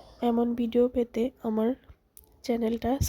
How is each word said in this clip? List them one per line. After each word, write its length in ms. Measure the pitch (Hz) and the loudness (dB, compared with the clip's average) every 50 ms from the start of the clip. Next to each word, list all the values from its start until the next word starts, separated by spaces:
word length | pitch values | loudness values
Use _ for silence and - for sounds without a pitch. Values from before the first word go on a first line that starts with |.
| - - - - | -20 -20 -8 -2
এমন 260 | 247 240 233 233 240 240 240 | 0 0 2 2 0 0 0
ভিডিও 300 | 240 240 226 226 240 247 247 | -2 -2 2 4 4 4 4
পেতে 340 | 247 254 233 233 - 226 226 262 - _ - | 2 -2 -2 -2 -2 -2 -2 -2 -4 _ -6
আমার 260 | 233 214 220 220 233 262 - - - - _ _ _ _ - - _ - _ - | -2 0 0 0 0 0 -4 -8 -18 -20 _ _ _ _ -20 -20 _ -20 _ -6
চ্যানেলটা 480 | - 233 233 233 220 233 226 - 240 262 277 - | -4 -2 -2 0 -2 -2 -2 -2 -2 0 0 2